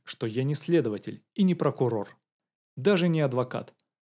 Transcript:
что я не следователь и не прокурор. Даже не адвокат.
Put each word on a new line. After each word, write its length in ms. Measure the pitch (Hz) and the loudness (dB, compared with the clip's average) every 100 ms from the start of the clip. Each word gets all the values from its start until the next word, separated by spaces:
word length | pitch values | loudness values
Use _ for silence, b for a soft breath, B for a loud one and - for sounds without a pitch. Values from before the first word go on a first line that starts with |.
что 240 | - - 113 | -20 -10 -6
я 160 | 117 | -4
не 100 | 135 | -2
следователь 680 | 147 - 170 127 104 - 104 _ | -4 0 2 2 -4 -8 -14 _
и 100 | - | 0
не 120 | 185 170 | 2 2
прокурор. 640 | 151 - 127 110 101 - _ _ _ _ _ - | 0 0 0 -2 -6 -14 _ _ _ _ _ -2
Даже 320 | 139 190 175 | 2 4 4
не 140 | 160 | 2
адвокат. 520 | 143 123 123 - - - _ _ | 0 0 -4 -6 -10 -18 _ _